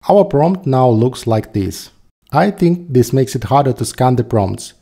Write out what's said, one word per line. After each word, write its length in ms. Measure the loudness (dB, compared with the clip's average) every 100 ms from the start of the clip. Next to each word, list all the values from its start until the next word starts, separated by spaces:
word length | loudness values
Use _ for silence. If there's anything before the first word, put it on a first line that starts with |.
| 2
our 160 | 2 2
prompt 400 | 2 0 0 -2
now 240 | 2 4
looks 380 | 4 0 -2 -2
like 260 | -2 -2
this. 380 | -4 -4 -6 -18 _ _ _ _
I 160 | 0 0
think 420 | 0 0 0 0
this 220 | 0 2
makes 220 | 0 -2 -4
it 80 |
harder 300 | 0 0 0
to 120 | -2 -6
scan 300 | -2 0 0
the 80 |
prompts 500 | 0 -2 -2 -4 -12 _